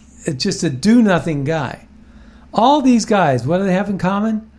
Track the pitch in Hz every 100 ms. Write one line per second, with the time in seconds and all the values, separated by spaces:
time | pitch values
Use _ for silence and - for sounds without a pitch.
0 | - - - 131 196 - 170 127 202 240
1 | 208 170 175 143 139 160 127 - - -
2 | - - - - - - 240 294 254 233
3 | - 202 156 123 127 180 196 185 208 190
4 | 180 202 220 220 -